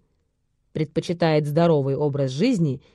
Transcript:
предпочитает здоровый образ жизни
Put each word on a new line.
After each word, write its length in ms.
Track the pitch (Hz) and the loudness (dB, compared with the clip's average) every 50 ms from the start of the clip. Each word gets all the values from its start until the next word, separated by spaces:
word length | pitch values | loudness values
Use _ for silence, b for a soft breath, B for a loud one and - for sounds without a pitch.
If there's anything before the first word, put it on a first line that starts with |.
| _ _ _ _ _ _ _ _ _ _ _ _ _ _ - | _ _ _ _ _ _ _ _ _ _ _ _ _ _ -6
предпочитает 720 | 156 156 - - 165 160 - 175 170 170 165 156 151 156 | -6 -6 -4 -4 -6 -4 -4 -2 0 0 2 2 2 0
здоровый 480 | 147 147 160 170 170 165 147 135 135 139 | 0 0 2 4 4 4 2 0 0 -2
образ 380 | 139 147 147 135 143 139 131 127 | -2 -2 -2 -2 -2 -2 -2 -2
жизни 500 | 139 196 262 262 185 165 147 123 - b b b | 0 0 0 2 2 0 0 -2 -4 b b b